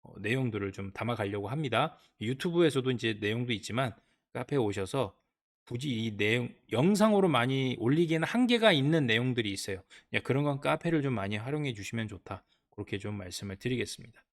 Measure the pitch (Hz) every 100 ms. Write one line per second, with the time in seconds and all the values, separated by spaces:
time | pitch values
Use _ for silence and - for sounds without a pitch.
0 | - - 104 131 127 104 98 95 98 -
1 | 113 117 101 101 101 143 147 110 160 -
2 | _ _ 107 135 185 170 165 135 127 120
3 | 113 104 104 113 123 107 - 110 131 -
4 | _ _ _ 120 123 143 107 101 95 139
5 | 104 _ _ _ _ _ - 120 143 110
6 | 113 101 104 120 120 - _ 110 165 208
7 | 220 202 190 127 123 135 131 120 113 156
8 | 170 160 - 233 247 240 220 160 135 160
9 | 123 110 127 120 107 95 - 95 - -
10 | _ 104 - 135 147 139 143 160 170 160
11 | 139 117 98 104 120 151 143 104 95 113
12 | 107 95 - 95 _ _ _ - 101 101
13 | 104 104 92 - 101 95 123 123 101 -
14 | - - _